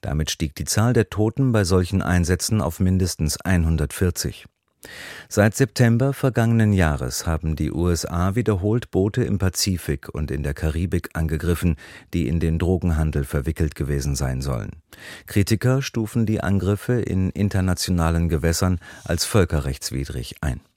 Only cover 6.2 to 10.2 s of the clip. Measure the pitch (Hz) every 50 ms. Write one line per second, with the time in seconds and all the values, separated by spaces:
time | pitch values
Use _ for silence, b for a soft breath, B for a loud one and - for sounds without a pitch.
6.2 | - 135 110 - 113 113 117 113 110 107 101 95 87 78 73 69 67 62 60 -
7.2 | - - 80 76 - 80 80 71 80 73 - 76 85 87 87 82 - - - 85
8.2 | 90 95 95 120 117 104 107 92 87 104 110 123 - _ - 95 95 107 - -
9.2 | 120 - - 95 - 95 - - - - 92 85 - - 73 71 - - - -